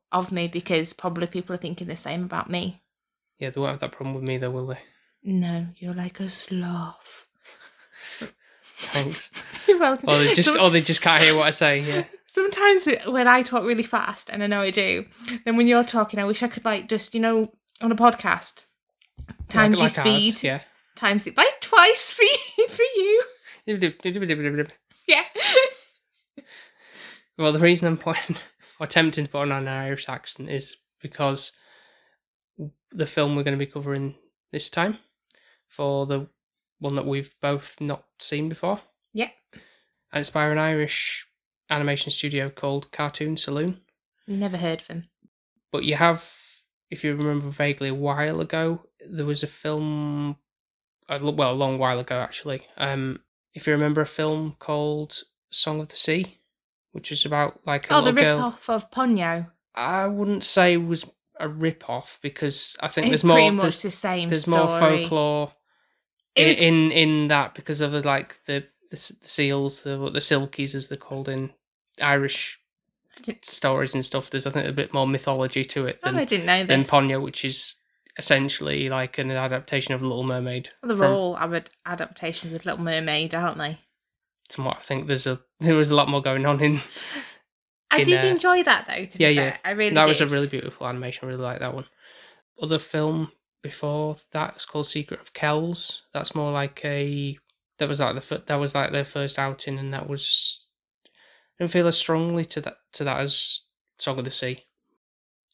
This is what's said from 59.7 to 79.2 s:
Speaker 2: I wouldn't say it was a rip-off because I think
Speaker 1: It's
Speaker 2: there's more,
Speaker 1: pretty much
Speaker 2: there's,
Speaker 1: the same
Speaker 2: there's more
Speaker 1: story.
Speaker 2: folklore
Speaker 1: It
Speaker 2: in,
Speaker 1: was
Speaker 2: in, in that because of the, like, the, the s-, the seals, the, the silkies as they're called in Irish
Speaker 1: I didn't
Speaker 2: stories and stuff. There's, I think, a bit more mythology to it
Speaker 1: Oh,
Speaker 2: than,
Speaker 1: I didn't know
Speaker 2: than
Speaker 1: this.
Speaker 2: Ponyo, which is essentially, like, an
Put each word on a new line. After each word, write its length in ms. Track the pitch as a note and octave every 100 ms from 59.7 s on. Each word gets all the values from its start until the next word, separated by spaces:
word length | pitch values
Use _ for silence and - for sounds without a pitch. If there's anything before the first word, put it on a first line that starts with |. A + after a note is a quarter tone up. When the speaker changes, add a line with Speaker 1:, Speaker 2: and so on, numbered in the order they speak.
Speaker 2:
I 320 | - B2+ F#3 G3
wouldn't 380 | G3+ G3+ G3
say 300 | - F#3+ F3+
it 120 | F3 E3+
was 240 | E3 - _ _ -
a 80 | D#3
rip-off 720 | D#3 D#3+ D#3+ - A#2+ - -
because 560 | C#3+ - C#3+ C#3 - -
I 60 | -
think 200 | - A3+
Speaker 1:
It's 40 |
Speaker 2:
there's 120 | D3+
more, 140 | E3+ D#3+
Speaker 1:
pretty 120 | D#3+
much 120 | G3
Speaker 2:
there's, 180 | E3+ -
Speaker 1:
the 100 | G3+
same 380 | - G3+ F3+ E3+
Speaker 2:
there's 180 | D#3+ E3+
more 200 | E3 E3
Speaker 1:
story. 280 | E3 D#3+ D#3+
Speaker 2:
folklore 500 | E3+ D#3+ D3 D3 D3 _ _ _ _ _ _ _ _ -
Speaker 1:
It 60 |
Speaker 2:
in, 40 | D#3
Speaker 1:
was 80 | D#3
Speaker 2:
in, 320 | E3+ E3 D#3+
in 360 | D#3+ D#3 D3+ D3
that 260 | D3 C3 -
because 260 | - D3
of 100 | D3
the, 80 | D3
like, 400 | C#3+ C#3 - - -
the, 200 | C#3 C#3 _ -
the 40 | -
s-, 120 | -
the 180 | - -
seals, 540 | - C#3 C#3 C#3 -
the, 140 | C#3+ C#3 C#3
the 80 | -
silkies 560 | - C#3+ C#3 - C3+ C#3
as 120 | C3
they're 100 | C3+
called 320 | - C3+ C3+
in 220 | C3 C3 _ _ _ _ -
Irish 600 | C#3+ C#3+ C#3 - - - _ _ _ _ _ -
Speaker 1:
I 40 |
didn't 240 | - - -
Speaker 2:
stories 480 | - C#3 C3+ C3+ C3+
and 100 | C3
stuff. 240 | C3+ -
There's, 160 | C3+ C3+
I 40 |
think, 160 | C#3+ C#3
a 40 |
bit 220 | C#3 -
more 140 | C#3 C3+
mythology 560 | C3+ - C3 C3 C3+ C3
to 200 | C#3+ B2+
it 120 | -
Speaker 1:
Oh, 80 | F4+
Speaker 2:
than, 80 | F4+
Speaker 1:
I 60 | C4
didn't 200 | G3+ E3+
know 180 | F#3
Speaker 2:
than 180 | F3+ C3+
Speaker 1:
this. 80 | C3+
Speaker 2:
Ponyo, 280 | C#3+ C3+ C3+
which 200 | C#3 -
is 320 | C3+ C3 - - _ _ _ -
essentially, 680 | - C3+ C#3 - D3 C#3+ C3+
like, 300 | C3 B2+
an 140 | -